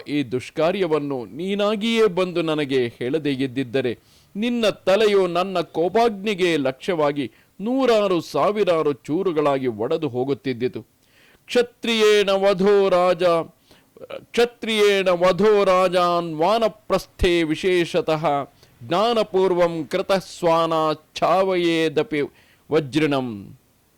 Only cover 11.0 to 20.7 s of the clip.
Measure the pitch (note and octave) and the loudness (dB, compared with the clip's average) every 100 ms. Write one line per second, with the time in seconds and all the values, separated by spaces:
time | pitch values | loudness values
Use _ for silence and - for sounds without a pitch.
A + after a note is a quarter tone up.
11 | _ _ _ _ - B3 A#3+ _ A3+ A3+ | _ _ _ _ -4 -2 -2 _ -4 2
12 | G#3+ G#3 G3 G3 G3 F#3+ G3 G3+ G3 F3+ | 4 4 2 2 2 2 4 4 4 4
13 | F3+ F3 F3+ E3 - _ _ _ _ - | 2 2 2 0 -2 _ _ _ _ -20
14 | - - - A3+ A#3 - A3+ A3 G#3 G3 | -18 -18 -6 0 0 -2 -4 2 4 4
15 | F#3 F3 F#3 F3 G#3+ G#3 F#3+ F#3 F#3 F3+ | 2 2 2 4 4 4 4 4 4 2
16 | F3 F3 E3+ D#3 F3 A3+ A3 - - F#3 | 2 0 -2 -2 0 2 0 -4 -4 -4
17 | - - F#3 F3 D#3 D#3 F#3+ F3+ D#3+ F3 | -4 -2 0 2 0 -2 0 0 0 -2
18 | D#3+ D#3 D#3+ C#3+ C3 _ _ _ A#2 F3 | -2 -2 0 -2 -4 _ _ _ -4 -2
19 | A3+ A3+ G3+ F#3+ F#3+ F3 E3+ E3 C#3 F#3 | 0 0 0 0 0 2 0 0 -4 -6
20 | G3 F#3+ - - E3+ E3 E3 | 0 -2 -2 -2 2 2 2